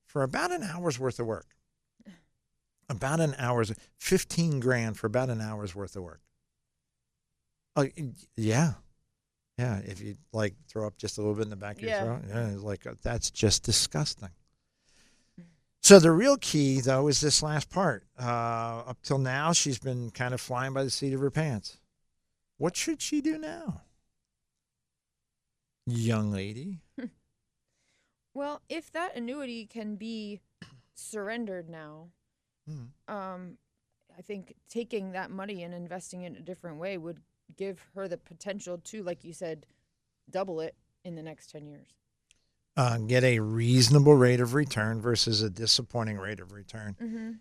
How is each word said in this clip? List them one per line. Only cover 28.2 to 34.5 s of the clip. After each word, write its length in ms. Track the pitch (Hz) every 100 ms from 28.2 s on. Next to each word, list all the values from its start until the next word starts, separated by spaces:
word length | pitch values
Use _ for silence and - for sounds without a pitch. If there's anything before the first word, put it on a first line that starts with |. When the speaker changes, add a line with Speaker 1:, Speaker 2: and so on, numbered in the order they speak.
| _ 262
Speaker 2:
Well, 240 | 285 294 -
if 240 | 311 311
that 240 | 311 359 247
annuity 500 | 233 285 269 233 214
can 300 | 233 214 208
be 460 | 220 226 214 208 _ - - - _
surrendered 760 | - - 214 196 233 226 185 165
now, 400 | 165 151 151 170 _ _ _ _ _ -
Speaker 1:
Mm. 180 | 151 120 - -
Speaker 2:
um, 500 | 208 190 185 180 - _ _ _ _ _ 175
I 40 |
think 340 | - 202 180